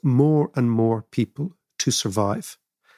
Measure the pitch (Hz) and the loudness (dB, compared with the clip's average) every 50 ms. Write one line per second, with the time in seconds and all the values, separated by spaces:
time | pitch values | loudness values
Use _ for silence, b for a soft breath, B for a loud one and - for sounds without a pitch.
0 | - 147 123 123 143 151 156 151 147 143 - - 123 117 117 113 113 113 113 110 | -2 0 2 4 4 4 4 2 0 0 0 -2 0 0 2 2 2 2 0 -2
1 | 110 _ - - 117 - _ - 143 190 - _ _ _ _ - - - 120 - | -4 _ -4 -4 -4 -4 _ -8 -10 -10 -10 _ _ _ _ -6 -4 -2 -2 -2
2 | - 110 95 104 104 98 104 - - - - - _ _ _ _ _ B B | -2 -4 -2 -2 -2 -2 -2 -4 -8 -12 -16 -20 _ _ _ _ _ B B